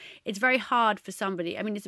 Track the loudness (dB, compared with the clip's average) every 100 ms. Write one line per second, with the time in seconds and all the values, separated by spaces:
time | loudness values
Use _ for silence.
0 | -20 -12 -8 0 2 2 2 4 4 2
1 | -4 -6 -4 -2 -4 -4 -4 -4